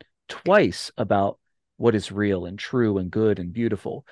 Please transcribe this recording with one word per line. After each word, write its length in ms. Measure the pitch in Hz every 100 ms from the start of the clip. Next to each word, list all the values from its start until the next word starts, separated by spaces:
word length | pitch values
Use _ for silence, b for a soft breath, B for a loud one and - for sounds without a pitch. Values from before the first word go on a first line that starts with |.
| - _ -
twice 640 | - - 202 113 - - -
about 440 | 107 101 98 - _ _ _ _
what 200 | 120 107
is 160 | -
real 340 | 98 104 92 87
and 100 | 101
true 420 | - 127 110 98
and 120 | 90
good 300 | 104 110 95
and 120 | 87
beautiful. 540 | 104 117 104 - - b